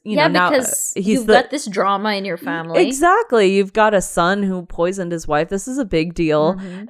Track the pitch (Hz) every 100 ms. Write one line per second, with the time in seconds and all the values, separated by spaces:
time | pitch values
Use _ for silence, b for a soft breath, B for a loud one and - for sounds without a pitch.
0 | - 220 - 180 180 277 240 - - -
1 | 190 262 214 214 - 285 233 185 190 196
2 | 214 202 196 170 - 165 165 165 294 269
3 | 339 403 453 233 190 196 196 220 214 202
4 | - - 175 202 196 185 175 - 175 196
5 | 175 170 160 147 160 196 254 262 220 160
6 | 170 170 156 151 156 190 190 185